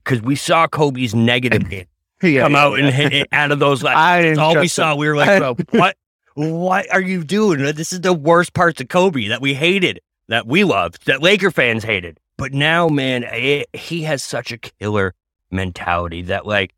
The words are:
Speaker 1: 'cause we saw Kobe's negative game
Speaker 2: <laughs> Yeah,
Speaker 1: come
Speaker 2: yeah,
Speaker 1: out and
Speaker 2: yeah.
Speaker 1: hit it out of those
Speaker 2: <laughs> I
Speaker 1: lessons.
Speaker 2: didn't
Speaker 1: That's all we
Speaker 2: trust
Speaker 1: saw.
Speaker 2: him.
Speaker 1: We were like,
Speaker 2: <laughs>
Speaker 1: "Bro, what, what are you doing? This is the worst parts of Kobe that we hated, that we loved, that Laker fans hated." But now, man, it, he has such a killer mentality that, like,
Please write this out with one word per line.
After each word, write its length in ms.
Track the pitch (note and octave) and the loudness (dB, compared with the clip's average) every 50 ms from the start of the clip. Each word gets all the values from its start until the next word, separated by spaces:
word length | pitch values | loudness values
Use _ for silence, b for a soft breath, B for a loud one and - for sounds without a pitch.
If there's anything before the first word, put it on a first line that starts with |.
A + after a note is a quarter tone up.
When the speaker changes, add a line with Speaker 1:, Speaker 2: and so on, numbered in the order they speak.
| - | -6
Speaker 1:
'cause 180 | - C3+ A#2 | -4 -2 -2
we 140 | G#2 B2+ C#3+ | -2 -2 -4
saw 320 | C#3 - - F3 E3 E3 | -2 0 0 2 2 2
Kobe's 480 | D3+ - D3+ D#3 C#3+ C3 B2+ B2+ A#2 G#2 | 0 0 0 0 0 0 -2 -4 -2 0
negative 540 | A#2 A2+ A#2+ A#2+ B2+ B2+ A#2+ A2 G2+ F#2+ F#2+ | 2 2 2 2 2 2 0 0 0 -2 -4
game 160 | G2 F#2 F2+ _ _ _ _ | -8 -12 -14 _ _ _ _
Speaker 2:
<laughs> 180 | _ _ - | _ _ -2
Yeah, 200 | - F3 C#3+ B2+ | 0 2 4 4
Speaker 1:
come 100 | - C#3+ | 4 4
Speaker 2:
yeah, 80 | D3 C#3+ C#3+ | 4 4 4
Speaker 1:
out 100 | C#3+ - C3+ | 2 2 2
and 80 | C#3+ | 0
Speaker 2:
yeah. 40 | C#3+ | 2
Speaker 1:
hit 220 | B2+ C3+ D3 C#3 C3 | 2 2 0 0 0
it 140 | C#3 C#3 - | -2 -2 -2
out 200 | - C#3 D3 C#3+ D3 | 0 0 0 0 0
of 60 | C#3+ | 2
those 220 | C#3+ C#3+ C#3 B2 C#3+ | 2 2 2 0 0
Speaker 2:
<laughs> 20 | |
I 20 | C#3+ B2 | 0 2
Speaker 1:
lessons. 300 | D#3 D#3+ F3 F3 F3 E3+ | 4 4 4 4 4 4
Speaker 2:
didn't 120 | D#3+ D#3 | 2 2
Speaker 1:
That's 80 | D3 D3+ | 2 2
all 60 | D#3+ | 2
we 60 | E3+ D3+ | 4 2
Speaker 2:
trust 140 | F3+ E3 - | 2 0 0
Speaker 1:
saw. 160 | - E3+ D#3 | 0 0 0
Speaker 2:
him. 60 | D3 | 0
Speaker 1:
We 100 | C#3+ D3+ | 0 0
were 80 | D3+ D3+ | 0 0
like, 240 | D3 D3 F3+ G3+ F#3+ | 2 4 4 4 4
Speaker 2:
<laughs> 0 | |
Speaker 1:
"Bro, 160 | D3 C3 B2 - F3 - | 2 0 -2 -4 -4 0
what, 260 | - A3+ F3+ G3 - _ _ _ _ _ _ _ - | 2 2 2 2 0 _ _ _ _ _ _ _ -8
what 560 | C#3+ D3+ D#3+ D#3+ E3 F3 F#3 F#3 G3 F#3+ - F#3 | -6 -4 -4 -4 -2 -2 -2 -2 -2 -2 -2 -2
are 60 | F#3+ | -2
you 220 | F#3 F#3 F#3+ F3+ D#3+ | -2 -2 -4 -4 -4
doing? 360 | C#3 F3+ G#3+ A3 G#3 D#3+ C3+ C#3 C#3+ D3+ | -2 0 2 2 2 2 2 0 -2 -4
This 180 | D3+ E3 - F#3 | -4 -6 -8 -8
is 80 | F#3 | -2
the 120 | E3 F#3 F#3 | 0 0 0
worst 400 | D#3+ C#3 D#3+ E3+ F3 F3 - - | 2 2 4 4 4 2 2 0
parts 280 | E3 F3 E3+ - - | 0 2 0 0 -2
of 80 | B2+ - | -6 -2
Kobe 400 | - F3+ F#3 G3 D#3+ C3 G2+ G2+ | 0 2 2 2 0 -2 -4 -4
that 120 | A#2 A#2 | -4 -2
we 120 | C3 C#3 C#3 | -2 -2 -2
hated, 480 | C3 D#3 F3 F#3+ G3 F3+ C3+ F#2 - _ _ _ _ _ | 0 0 0 0 2 0 -2 -2 -4 _ _ _ _ _
that 180 | - A2+ A#2 G2+ | -4 -4 -4 -2
we 200 | A2+ C#3 F#3+ G#3 | 0 0 2 2
loved, 400 | E3 G#2+ F#2+ F2 E2+ - - - | 2 2 0 0 -2 -6 -6 -2
that 160 | - C3+ C3+ | -2 0 2
Laker 300 | D3+ F3+ G#3 G3 F#3+ F#3 | 2 2 2 2 2 0
fans 320 | - - C3 A#2+ A2+ A2+ G#2+ | 0 2 2 2 0 0 -2
hated." 340 | A2 G#2+ F#2 E2+ E2+ D#2+ _ _ _ _ | -2 -4 -4 -4 -8 -16 _ _ _ _
But 180 | - C#3 C3 C3+ | -10 -8 -6 -2
now, 360 | C#3 D3 D#3 D#3+ E3+ F3 E3 | 0 0 2 2 2 2 2
man, 340 | D3 C#3 C3+ C3 B2+ B2 A#2+ G#2+ | 2 0 0 0 -2 -4 -4 -6
it, 360 | G#2+ A#2 B2 C3+ C#3+ C#3+ B2+ - - | -6 -4 0 0 0 0 -2 -8 -12
he 300 | - - - D#3+ E3+ D#3 | -14 -12 -8 -8 -6 -4
has 180 | D#3 D3+ B2+ | -4 -6 -6
such 300 | - - - A#2+ - - | -6 -8 -8 -8 -8 -10
a 60 | A#2 | -12
killer 560 | A#2 - - _ - G2 G#2+ G#2 G#2 F#2+ F#2 - _ _ _ _ _ _ - | -14 -16 -18 _ -8 -6 -4 -2 -2 -2 -2 -4 _ _ _ _ _ _ -8
mentality 720 | F#2 F#2 F#2+ F#2 F2 - - F2+ F2 F2 F2 E2+ E2 F2 F2+ | -6 -4 -4 -6 -6 -6 -4 -2 -2 -2 -2 -6 -8 -10 -6
that, 220 | F2 F#2+ G2 - | -6 -6 -4 -4
like, 280 | G2+ G#2 G2+ G2 - _ | -2 -2 -2 -2 -2 _